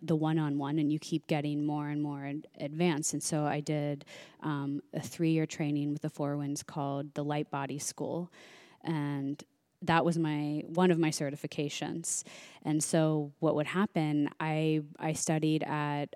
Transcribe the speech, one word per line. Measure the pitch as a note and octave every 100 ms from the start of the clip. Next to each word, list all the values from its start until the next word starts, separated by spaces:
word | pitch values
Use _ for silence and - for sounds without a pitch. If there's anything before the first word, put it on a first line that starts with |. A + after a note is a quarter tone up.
the | E3 D#3
one-on-one | D#3 D#3+ D3+ C#3+ C#3 D#3
and | D3
you | D#3
keep | - D#3+ -
getting | D#3 D3 D3 D3
more | D3 D3
and | D3
more | D3 C#3+ C#3
ad-, | D3 - -
advanced. | D3 D#3 F3+ D3 D#3+
And | C#3+
so | - D#3 D3
I | D3+
did, | D3 D3+ D3 C#3+ - - - -
um, | D#3 C#3+ C#3 C#3+ -
a | D#3+
three-year | - - E3 D#3+ D#3
training | - D3 D3 D3
with | D3
the | D#3
Four | - C#3+ C#3+
Winds | C#3+ C#3+
called | - D3+ C#3 C#3 D3
the | D3
Light | D3 D3 D3+
Body | C#3 C#3 D3
School. | - - D3 D3 F3 - - - - -
And | - D#3 C#3+ C#3+ C#3 D3 - _ _ -
that | F3 E3
was | E3+ E3
my, | D#3+ D3 D3 D3+ -
one | E3+ F#3
of | E3
my | D#3+
certifications. | - C#3+ D3 D3+ - D3 - D3 E3 E3 - - - - -
And | - D#3
so | - E3+ D#3 D#3 D3 -
what | D#3
would | D3 D3
happen, | F3+ G#3 E3 D3+ D3 D3 -
I, | D#3+ D#3 D#3 D#3 D3 -
I | D#3+
studied | D#3+ - D#3 D#3 D#3
at, | - D3+ D3 D3 C#3+